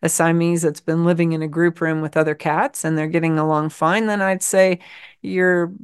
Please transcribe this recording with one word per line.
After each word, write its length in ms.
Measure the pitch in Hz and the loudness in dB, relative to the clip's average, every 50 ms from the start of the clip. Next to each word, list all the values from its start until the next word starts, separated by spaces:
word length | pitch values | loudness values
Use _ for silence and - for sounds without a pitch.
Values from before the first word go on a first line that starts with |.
a 80 | - 165 | -4 -2
Siamese 540 | - - 165 165 165 170 170 170 175 165 165 | 0 2 2 2 2 2 2 2 0 0 0
that's 180 | 156 151 - | -2 -2 -4
been 240 | - - 160 165 170 | -4 -2 -2 0 2
living 260 | 170 180 165 170 165 | 2 2 2 0 0
in 100 | 160 156 | 0 -2
a 60 | 156 156 | -6 -4
group 320 | 151 160 175 175 170 - | -2 0 0 0 0 0
room 220 | 165 160 160 156 | -2 -2 -2 -2
with 160 | 156 156 - 160 | -4 -2 0 0
other 180 | 156 156 151 | 0 0 -2
cats 480 | 151 - 160 151 165 240 285 - - - | -2 -2 -2 0 0 0 -2 -4 -6 -4
and 140 | 160 160 156 | -2 -2 -2
they're 100 | 156 156 | -2 -2
getting 320 | 165 170 160 165 160 156 | -2 0 0 0 0 0
along 300 | 156 156 156 151 151 156 | 0 0 0 0 -2 -4
fine, 380 | - - 160 160 180 220 226 214 | -4 -2 -2 0 0 0 0 -2
then 140 | 208 202 | -2 -2
I'd 220 | 196 190 190 185 - | -2 -2 -2 -2 -2
say 360 | - - 190 190 185 180 180 - - - - - - - _ | 0 2 4 4 4 2 -2 -6 -12 -20 -20 -20 -20 -20 _
your, 500 | - 190 185 185 185 185 180 175 170 170 190 - | -10 -6 -2 0 2 2 2 2 0 -2 -6 -10